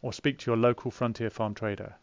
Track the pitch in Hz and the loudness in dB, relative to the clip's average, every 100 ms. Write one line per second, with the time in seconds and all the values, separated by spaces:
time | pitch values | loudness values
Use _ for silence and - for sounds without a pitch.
0 | 131 - 147 135 - 117 120 117 127 - | -6 -2 -2 0 0 4 4 4 -4 -2
1 | 120 110 113 - 107 104 110 101 92 - | -2 0 -4 0 -2 -2 -4 -4 -8 -14